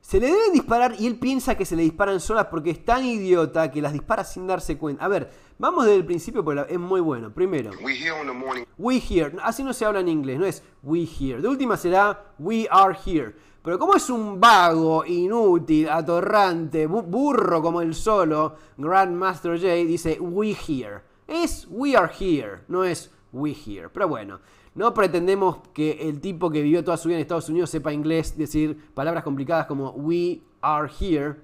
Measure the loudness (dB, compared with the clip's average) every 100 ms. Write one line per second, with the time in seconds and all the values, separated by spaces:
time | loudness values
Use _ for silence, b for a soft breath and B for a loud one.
0 | 2 2 4 4 4 4 4 2 2 2
1 | -2 0 -2 0 0 -2 0 2 2 2
2 | 0 0 0 0 0 -2 -4 -4 0 0
3 | 0 -2 2 2 4 0 0 -2 -4 -6
4 | -2 -2 -2 -8 -4 -4 -4 -6 -6 -4
5 | -2 -2 -4 B B _ -2 2 4 4
6 | 2 -4 -4 -4 -2 -4 -4 -6 -2 0
7 | 0 -2 -8 -4 -2 -2 -6 -10 -8 -6
8 | -6 -6 -8 -8 -8 -8 -10 -6 0 0
9 | 0 0 0 -4 -4 -4 -6 -2 -2 0
10 | 0 -2 -2 -2 -4 -4 b b -4 -4
11 | -2 -4 -6 -2 -2 0 0 0 2 4
12 | 4 0 -12 -10 -4 -2 4 6 6 2
13 | -2 -2 -2 -12 b b -6 0 4 4
14 | 2 -4 -4 4 8 8 8 4 4 2
15 | 0 0 0 4 4 4 4 2 2 0
16 | 0 0 4 4 4 0 -2 -2 0 -2
17 | -2 0 2 2 2 2 2 0 -2 -2
18 | 0 2 2 2 -2 -4 B -8 2 2
19 | 2 0 -2 -2 -4 0 2 2 0 0
20 | -2 -4 -4 -2 -2 -2 -4 -6 -6 -14
21 | b b -8 -4 -2 -4 -10 -4 4 4
22 | 4 -2 0 0 -2 -12 -6 -2 0 -2
23 | -10 b _ -6 -6 -6 -12 -14 -12 -4
24 | -2 -2 -10 -18 b b b -2 0 2
25 | 2 2 0 2 0 -2 -14 -4 -4 -2
26 | -6 -6 -8 -4 -2 0 2 2 0 -2
27 | -2 -2 -2 -4 -2 -2 -2 -4 -6 -4
28 | 0 0 -2 -4 -4 0 -2 -4 -12 -6
29 | -4 -4 -4 -6 -2 -2 -2 -6 -6 -6
30 | -2 0 -2 -4 _ _ -2 0 -4 -6
31 | -2 0 -2 -8